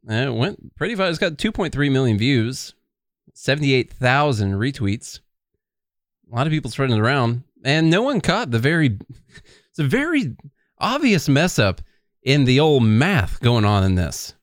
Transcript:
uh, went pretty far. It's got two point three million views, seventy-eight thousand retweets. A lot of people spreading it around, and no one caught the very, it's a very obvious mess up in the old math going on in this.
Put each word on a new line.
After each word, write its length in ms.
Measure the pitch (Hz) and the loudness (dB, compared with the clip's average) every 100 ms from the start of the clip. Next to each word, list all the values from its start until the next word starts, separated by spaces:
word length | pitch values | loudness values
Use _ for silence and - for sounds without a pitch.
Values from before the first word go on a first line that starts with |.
| 107 | -6
uh, 220 | 110 135 | -4 -2
went 420 | 113 160 - - - | -2 -4 -6 -18 -8
pretty 200 | 175 226 | -6 -2
far. 120 | 190 | -4
It's 120 | 160 | -2
got 180 | 190 151 | -4 -4
two 140 | - | -6
point 200 | - 170 | -4 -6
three 160 | 135 143 | -2 0
million 280 | 131 127 104 | 2 2 0
views, 560 | 117 135 113 131 - _ _ _ _ _ _ | 2 0 0 -6 -14 _ _ _ _ _ _
seventy-eight 600 | - - 143 143 131 113 | -12 -4 0 2 2 0
thousand 600 | - 127 135 147 113 98 | -2 0 0 0 0 -2
retweets. 680 | 98 120 139 98 110 - - _ _ _ _ _ _ _ _ _ _ _ | -2 -4 -4 -6 -6 -10 -20 _ _ _ _ _ _ _ _ _ _ _
A 40 | 117 | -4
lot 120 | 147 | 0
of 40 | |
people 200 | 156 139 | -2 -4
spreading 240 | - 135 110 | -4 0 2
it 40 | |
around, 440 | 110 139 117 120 - _ | 2 2 0 -2 -8 _
and 260 | 135 151 160 | -2 2 4
no 120 | 170 | 2
one 180 | 262 254 | 2 -2
caught 280 | - 185 240 | 0 -2 -2
the 80 | 117 | -2
very, 380 | 127 165 147 101 - - _ - _ _ _ | 0 2 0 0 -10 -20 _ -20 _ _ _
it's 100 | - | -4
a 40 | |
very 520 | 143 214 302 311 175 - 147 _ _ _ | 0 0 0 -2 -2 -8 -20 _ _ _
obvious 500 | 185 269 285 190 - | -4 0 2 2 2
mess 300 | 139 180 - | 2 2 2
up 220 | 104 92 - _ _ _ | 0 0 -12 _ _ _
in 220 | - 147 127 | 0 2 4
the 140 | 127 | 4
old 240 | 156 143 | 4 4
math 560 | 113 107 165 185 92 - | 4 4 2 0 -2 0
going 240 | 120 120 104 | 2 2 2
on 180 | 101 | 2
in 100 | 95 90 | 2 0
this. 380 | 80 - - - | -2 -6 -14 -16